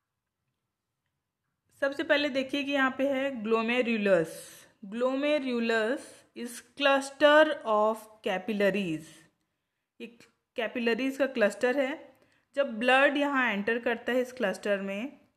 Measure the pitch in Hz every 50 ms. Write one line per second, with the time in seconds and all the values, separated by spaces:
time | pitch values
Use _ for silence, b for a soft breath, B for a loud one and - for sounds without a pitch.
0 | _ _ _ _ _ _ _ _ _ _ _ _ _ _ _ _ _ _ _ _
1 | _ _ _ _ _ _ _ _ _ _ _ _ _ _ _ _ - 277 277 -
2 | - - 302 285 294 294 247 269 262 262 - 285 277 269 285 277 269 262 254 262
3 | 262 277 277 262 269 277 269 233 208 220 220 220 226 226 240 254 254 233 233 220
4 | 202 202 190 175 160 160 - - - - - - - - _ _ - 196 202 233
5 | 247 254 269 269 285 294 302 302 269 262 247 233 233 226 226 226 214 220 262 302
6 | - - - - _ _ _ - 233 240 - - - _ _ - 277 277 277 269
7 | 269 - - - 302 294 294 302 311 311 294 - - 226 214 208 208 220 220 226
8 | - - - - - 233 190 185 185 - 220 202 202 196 185 208 196 175 156 156
9 | 160 - - - - _ _ _ _ _ _ _ _ _ _ _ _ _ _ -
10 | 233 233 - - - _ _ _ _ _ _ - 226 208 214 254 233 226 233 214
11 | 254 269 262 - 285 262 269 247 214 202 202 - - 247 247 285 269 254 285 320
12 | - - b b b b b b b b _ 277 277 254 233 214 247 247 254 262
13 | 277 302 277 285 285 285 285 269 254 233 208 196 202 233 233 240 233 254 233 226
14 | - - 240 254 247 247 - - 226 196 185 190 - 214 202 196 196 196 196 202
15 | 226 294 - - _ _ _